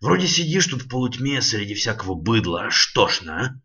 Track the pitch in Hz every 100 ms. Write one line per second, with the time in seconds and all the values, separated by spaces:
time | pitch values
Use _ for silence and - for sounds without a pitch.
0 | 107 185 180 156 165 175 160 135 - 127
1 | 127 120 135 143 - 110 104 101 117 110
2 | 98 90 80 113 87 85 107 - - -
3 | - - 80 80 131 -